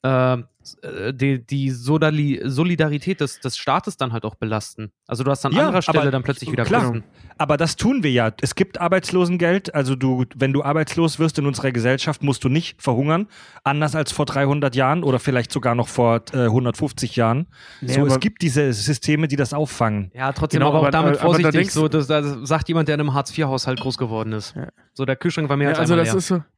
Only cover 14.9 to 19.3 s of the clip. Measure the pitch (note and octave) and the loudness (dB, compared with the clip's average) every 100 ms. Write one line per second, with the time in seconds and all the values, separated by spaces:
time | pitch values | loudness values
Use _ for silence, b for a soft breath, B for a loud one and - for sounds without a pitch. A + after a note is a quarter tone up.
14.9 | D#3+ D#3 B2+ - B2+ A#2 C3+ B2 A#2+ A#2 | 2 2 0 0 0 -2 -2 0 0 -2
15.9 | - A#2+ A#2 - C3+ A#2+ A2+ B2 - D3+ | 2 4 2 0 0 2 2 0 -2 -4
16.9 | - A#2+ - A#2 B2 F3 B B B B2 | -4 -6 0 2 0 -4 B B B -2
17.9 | C3+ C#3 C3 G#3 - E3+ C3 C#3+ A2 G#2 | 2 4 2 0 0 0 2 2 0 -2
18.9 | D3 - D3+ D#3 | -2 0 0 0